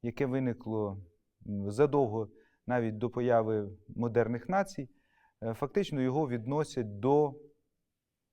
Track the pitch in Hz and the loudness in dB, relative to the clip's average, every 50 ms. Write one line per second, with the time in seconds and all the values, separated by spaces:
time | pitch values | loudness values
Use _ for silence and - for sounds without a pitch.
0 | - 120 113 - 143 127 127 135 131 127 113 - - 110 110 110 107 101 95 101 | -8 -6 -2 -2 -2 0 0 0 0 -2 -2 -4 -6 -4 -2 -2 -2 -2 -4 -8
1 | 92 - _ _ _ _ _ _ - 104 104 101 98 101 104 117 147 143 135 143 | -12 -18 _ _ _ _ _ _ -10 -8 -6 -4 -4 -4 2 4 4 4 6 2
2 | 135 110 107 113 107 98 - - _ _ _ _ _ - 123 123 117 113 107 107 | 2 2 0 -4 -4 -6 -10 -18 _ _ _ _ _ -2 0 0 0 0 -2 -2
3 | 117 117 - 123 120 123 120 113 110 110 110 107 104 101 98 - - - - - | -4 -4 -2 -2 2 4 4 4 4 4 0 0 -2 -4 -8 -14 -18 -14 -6 -4
4 | 120 120 110 120 113 110 120 120 - - 180 196 196 196 - - 139 - _ _ | -4 2 2 2 2 2 0 -4 -4 -2 0 0 0 -2 -4 -10 -12 -12 _ _
5 | _ _ _ _ _ _ _ _ - 113 113 - 147 135 - 208 196 - 151 135 | _ _ _ _ _ _ _ _ -6 -6 -4 -4 -4 -2 0 -2 -2 0 -2 0
6 | 127 131 127 151 156 131 123 117 107 123 139 151 151 - - 131 113 107 101 101 | 0 0 2 0 0 0 -2 -4 -4 -2 -2 -2 -2 -2 -2 -4 -4 -4 -6 -2
7 | 107 131 143 147 151 143 131 - - - _ _ _ _ _ _ _ _ _ _ | 2 4 6 6 4 4 0 -6 -16 -20 _ _ _ _ _ _ _ _ _ _
8 | _ _ _ _ _ _ | _ _ _ _ _ _